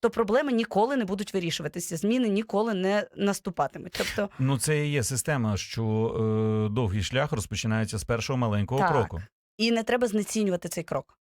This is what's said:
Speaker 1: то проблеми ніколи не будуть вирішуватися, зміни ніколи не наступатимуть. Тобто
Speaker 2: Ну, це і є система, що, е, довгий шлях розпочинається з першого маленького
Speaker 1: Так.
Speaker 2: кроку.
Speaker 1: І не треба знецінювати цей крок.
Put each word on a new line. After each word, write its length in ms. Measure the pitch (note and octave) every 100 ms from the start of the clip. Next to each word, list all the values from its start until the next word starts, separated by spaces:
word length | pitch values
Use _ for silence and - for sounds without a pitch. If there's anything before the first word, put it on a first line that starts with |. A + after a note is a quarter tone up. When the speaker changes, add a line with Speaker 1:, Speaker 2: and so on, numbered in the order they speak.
Speaker 1:
то 100 | A#3
проблеми 420 | A3+ A3 A#3 D4
ніколи 440 | A#3+ A3+ F#3+ A3+ C#4
не 80 |
будуть 300 | G3+ F#3+ G#3
вирішуватися, 600 | F#3+ E3+ - D#3 F3+ - E3
зміни 320 | G3+ B3 A#3+
ніколи 460 | G3 A3 G3 A3+
не 320 | G3+ F#3+ G3+ G3+ -
наступатимуть. 760 | G3+ G3 - F3 C#3+ D#3 F3 -
Тобто 300 | F#3+ - G3+ -
Speaker 2:
Ну, 200 | C3 C3+
це 280 | D3 D3+ D3
і 40 |
є 120 | C#3+
система, 540 | A2+ B2+ - D3 A2 G2+
що, 260 | - - A2+ A2 A2+ - A2 A2 A2 A2 G#2+
е, 80 |
довгий 280 | G#2+ A2+ G2+
шлях 300 | F2+ B2 C#3+
розпочинається 680 | B2 - G2+ A2+ A2 A2 A2
з 60 |
першого 320 | - A#2 A2 C3
маленького 440 | A#2+ G#2 G2+ B2+
Speaker 1:
Так. 100 | F#3
Speaker 2:
кроку. 300 | D3 G2+ D#2+ G2 _ _ _
Speaker 1:
І 120 | A3
не 120 | A3+
треба 240 | A3 A#3+ A#3+
знецінювати 600 | G#3 G3+ A3+ G#3 F3+ F3
цей 160 | -
крок. 340 | D#3+ C#3+ - _